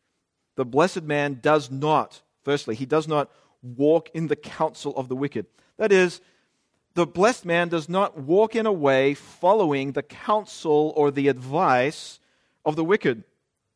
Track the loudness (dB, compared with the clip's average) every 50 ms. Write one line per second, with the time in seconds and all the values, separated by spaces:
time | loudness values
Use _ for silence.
0 | _ _ _ _ _ _ _ _ _ _ _ -6 -4 -2 2 2 2 2 0 -4
1 | -6 -2 -2 0 0 -2 -4 -2 0 2 2 2 0 -2 -8 -4 -2 0 2 0
2 | 0 -2 -8 -20 _ _ _ _ -4 -4 -4 -2 -2 -4 -8 -6 -4 -2 -2 -2
3 | 0 0 -2 -2 -2 -4 _ _ _ _ _ _ -18 -12 -4 0 2 4 4 2
4 | 2 -2 -8 -6 -4 -4 -4 -4 -6 -8 -6 -4 -4 -4 -4 -6 -10 -8 -6 -6
5 | -6 -6 -6 -4 -4 -4 -4 -6 -10 -10 _ _ _ _ _ -2 0 4 4 4
6 | 4 2 0 -6 _ _ _ _ _ _ _ _ _ _ _ _ _ _ -2 -2
7 | -2 -2 0 2 2 2 2 0 -2 -2 -2 0 0 0 -2 -4 -4 -4 -2 -2
8 | -2 -2 -4 -6 -4 0 2 2 2 2 0 0 0 0 0 0 2 2 4 4
9 | 4 2 0 -2 -8 -20 -10 -2 2 2 4 4 2 2 0 -2 -2 -4 -6 -6
10 | -8 -8 -12 -10 -4 -2 -2 -2 -2 -6 -12 -6 -2 2 2 2 2 2 2 2
11 | 0 2 2 2 2 0 0 0 -2 -6 -2 0 2 4 4 4 2 0 -2 -6
12 | -12 -18 -20 -20 _ _ _ _ _ _ _ _ -6 -4 -2 -2 0 0 0 0
13 | 0 0 -2 -4 -6 _ _ _ _ _ _ _ _ _ _